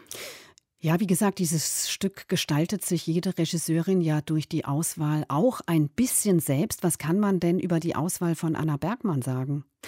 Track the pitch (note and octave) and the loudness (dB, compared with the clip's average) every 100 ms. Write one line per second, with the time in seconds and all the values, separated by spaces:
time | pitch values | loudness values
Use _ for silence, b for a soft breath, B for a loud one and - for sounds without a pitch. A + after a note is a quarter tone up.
0 | B B B B B B _ _ D#3 E3+ | B B B B B B _ _ 0 0
1 | G3 F3 G3+ - E3+ D#3+ - - - - | 2 2 0 0 0 0 -2 -4 -4 -4
2 | G3 - - F3+ - D3 E3 F#3+ - E3+ | -4 -6 -4 -2 0 0 2 -2 -2 -2
3 | - E3 F#3 F3+ D#3+ E3 - D#3+ E3+ F#3+ | 0 0 0 -2 0 -2 0 0 2 2
4 | D#3+ D3+ D3 D#3 D3 D#3+ - C#3+ E3 - | 2 0 0 -2 0 -4 -2 -2 -2 -2
5 | D3+ D3+ - C#3+ B3 A#3 - E3 D3 - | 0 0 0 2 2 2 0 2 2 2
6 | B3 - G#3 F3 - C3+ A3 - F3 - | 0 2 4 2 4 0 0 0 -2 -2
7 | D3 F#3 G#3 F#3 F3 F3 F3+ E3+ E3 - | 0 2 2 2 2 0 2 0 0 -2
8 | E3 - F3 E3 E3 D#3+ D#3 C#3+ E3 A#3+ | -2 0 -2 0 0 0 0 0 -2 -2
9 | G#3 C#3+ C3 B2+ C3 C#3+ - _ | -2 0 0 -2 -2 -4 -6 _